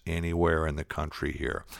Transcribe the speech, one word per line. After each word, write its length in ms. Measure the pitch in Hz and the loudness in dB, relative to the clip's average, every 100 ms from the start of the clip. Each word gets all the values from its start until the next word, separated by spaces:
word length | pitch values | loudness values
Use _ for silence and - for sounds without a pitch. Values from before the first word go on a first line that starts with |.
| 85 | -4
anywhere 600 | 82 85 85 85 80 80 | -2 0 4 4 4 2
in 80 | 76 | 0
the 80 | - | -4
country 460 | - 76 - 71 | -4 -4 -2 -2
here. 320 | - 65 - - | 0 -2 -4 -8